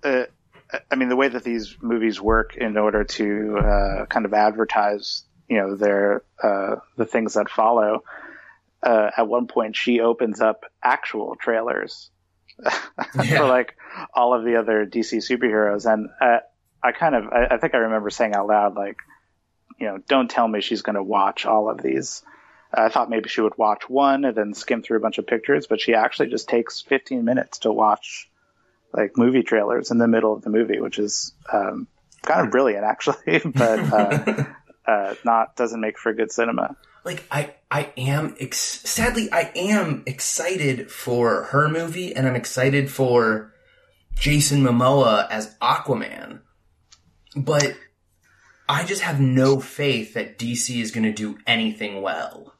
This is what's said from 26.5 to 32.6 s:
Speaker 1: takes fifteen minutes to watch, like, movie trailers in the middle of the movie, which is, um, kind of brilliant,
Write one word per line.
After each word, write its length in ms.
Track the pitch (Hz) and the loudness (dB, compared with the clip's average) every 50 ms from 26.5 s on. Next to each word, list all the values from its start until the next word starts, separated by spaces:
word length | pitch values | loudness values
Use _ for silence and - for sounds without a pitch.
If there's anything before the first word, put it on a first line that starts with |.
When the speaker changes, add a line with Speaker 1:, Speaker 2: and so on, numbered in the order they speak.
Speaker 1:
takes 320 | - 120 113 - - - | 0 0 0 -2 -8 -14
fifteen 420 | - _ 139 135 - - 135 127 117 | -4 _ -2 -2 -2 -4 -6 -2 0
minutes 360 | 113 131 127 - _ - - | 0 0 0 -2 _ -8 -4
to 120 | - 113 | -2 -2
watch, 580 | 107 110 110 107 104 - - - - - - _ _ _ _ _ _ _ _ _ _ _ _ _ | 2 2 4 2 2 0 -2 -14 -16 -16 -18 _ _ _ _ _ _ _ _ _ _ _ _ _
like, 260 | - 123 110 98 - - | -2 -2 -2 -2 2 2
movie 240 | 117 123 127 131 | 2 4 4 4
trailers 480 | 113 - - 110 104 107 120 123 - - | 2 4 2 2 2 2 0 -2 -2 0
in 100 | 120 117 | 2 2
the 80 | 120 117 | 4 4
middle 260 | 113 110 110 110 107 | 4 4 4 2 0
of 80 | 107 | 0
the 80 | - - | -4 0
movie, 320 | 104 110 117 110 107 107 | 0 0 2 2 0 -4
which 180 | 110 - - - | -4 -6 -4 -4
is, 320 | 104 104 - - - - _ _ _ - | -4 -4 -4 -6 -8 -8 _ _ _ -4
um, 360 | - 107 98 98 101 - - - _ _ _ _ _ _ _ | -2 -2 -2 -2 -6 -8 -10 -14 _ _ _ _ _ _ _
kind 220 | - - 180 165 | 0 0 2 0
of 60 | 113 | 2
brilliant, 320 | 101 123 | 2 4